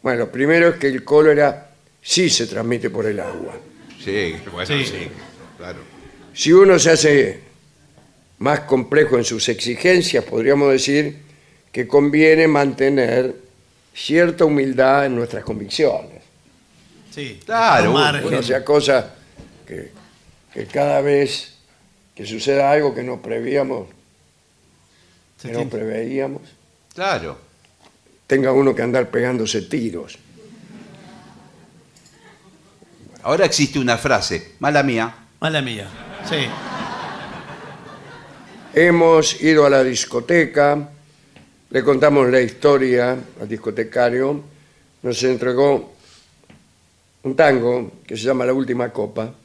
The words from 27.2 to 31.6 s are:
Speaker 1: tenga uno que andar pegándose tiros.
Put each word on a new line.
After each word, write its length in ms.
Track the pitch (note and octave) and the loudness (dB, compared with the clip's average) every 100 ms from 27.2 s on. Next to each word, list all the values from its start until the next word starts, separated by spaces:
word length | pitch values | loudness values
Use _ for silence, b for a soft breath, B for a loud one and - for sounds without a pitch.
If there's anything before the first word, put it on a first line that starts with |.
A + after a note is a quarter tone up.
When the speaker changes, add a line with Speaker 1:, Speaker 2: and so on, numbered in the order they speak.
| E2 - _ _ _ _ _ _ _ _ _ | -6 -14 _ _ _ _ _ _ _ _ _
Speaker 1:
tenga 240 | C3+ C3 | 0 2
uno 220 | C3 C#3 B2 | 2 2 0
que 60 | |
andar 280 | A#2+ B2+ A#2+ | -2 -2 -2
pegándose 520 | A#2+ B2 B2+ A2 A2 | -2 -2 -2 -4 -6
tiros. 560 | F2 D3 A2+ E2+ C#2 - _ - - - - - - - - - - - - _ | -6 -6 -6 -8 -14 -20 _ -20 -20 -20 -20 -20 -20 -20 -20 -20 -20 -20 -20 _